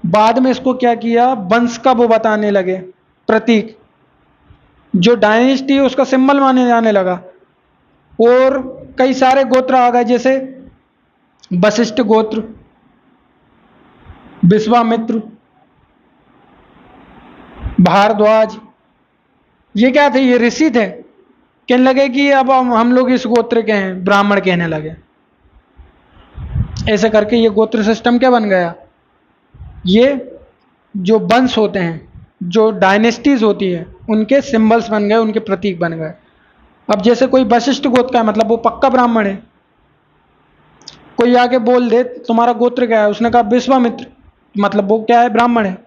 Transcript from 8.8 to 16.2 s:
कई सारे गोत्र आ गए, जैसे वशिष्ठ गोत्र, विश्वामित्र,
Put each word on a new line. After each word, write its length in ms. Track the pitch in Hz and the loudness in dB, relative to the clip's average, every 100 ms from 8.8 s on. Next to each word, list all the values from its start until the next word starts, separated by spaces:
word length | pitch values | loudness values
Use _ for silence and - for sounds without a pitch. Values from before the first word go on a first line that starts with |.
| - - | -20 -2
कई 160 | 262 262 | -2 2
सारे 280 | 262 269 269 | 2 2 2
गोत्र 300 | 262 254 262 | 0 0 2
आ 140 | 247 | 2
गए, 140 | 240 | 0
जैसे 340 | 226 247 247 269 269 - - _ _ _ _ _ _ _ _ | 0 0 0 -2 -4 -16 -20 _ _ _ _ _ _ _ _
वशिष्ठ 480 | 180 208 214 233 - | 0 0 0 -2 -2
गोत्र, 420 | 220 220 214 220 214 - _ _ _ _ _ _ _ _ _ _ _ _ _ _ - - - - 170 | 0 0 0 -6 -10 -16 _ _ _ _ _ _ _ _ _ _ _ _ _ _ -20 -20 -20 0 2
विश्वामित्र, 760 | 208 214 240 226 226 226 226 - - _ _ _ _ _ _ _ _ | 2 2 0 0 -2 -4 -8 -8 -20 _ _ _ _ _ _ _ _